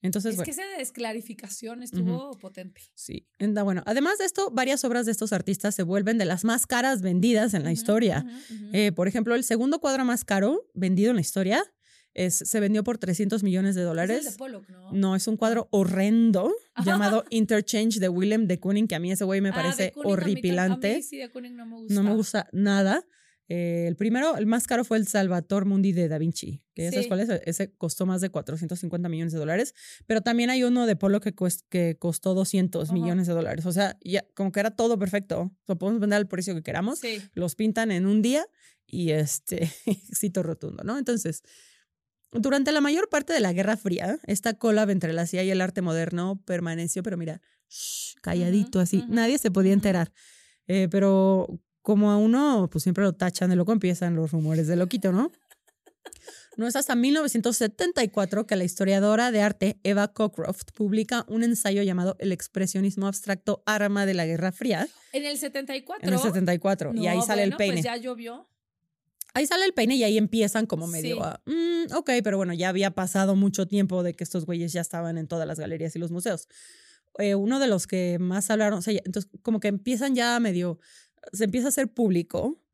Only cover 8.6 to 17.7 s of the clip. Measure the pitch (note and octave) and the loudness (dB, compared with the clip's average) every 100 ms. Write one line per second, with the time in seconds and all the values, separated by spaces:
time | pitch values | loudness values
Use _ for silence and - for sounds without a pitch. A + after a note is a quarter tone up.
8.6 | G#3 G#3 G#3 E3+ F3+ A3 A3 A#3+ B3 A3+ | -4 0 2 2 -2 0 0 0 2 0
9.6 | B3+ E4 D4 C4+ B3+ A#3+ - G3 G3+ E4+ | 2 0 0 0 0 0 0 2 2 0
10.6 | - - F#3 F#3 G#3 B3 D3+ - F#3 A#3+ | -4 -4 0 4 4 4 0 -2 0 0
11.6 | G4+ _ _ _ _ - F3+ E3+ - A3 | -2 _ _ _ _ -4 -2 -2 -2 0
12.6 | G3+ G#3+ G#3 A#3 F3+ E3+ G3+ A3 G3 F#3 | 2 2 0 -4 -2 0 0 0 0 2
13.6 | F#3+ F#3 F3 E3 F#3 A#3+ D4 G3 C4+ A3 | 0 0 -2 -2 -2 -2 -4 -10 -12 -12
14.6 | G3 F#3 F#3 G3 G3 F#3+ G#3 A3 A3+ A#3 | -16 -20 -6 0 2 2 0 0 0 0
15.6 | - G#3 F3+ F#3 G3+ A3+ A#3 F#3+ G#3+ G#4+ | 0 2 2 2 4 6 6 4 2 -2
16.6 | _ - F#3+ G3 G3+ G#3+ - A3+ G#3 G#3+ | _ -4 0 2 2 2 0 0 2 2
17.6 | G#3 | 2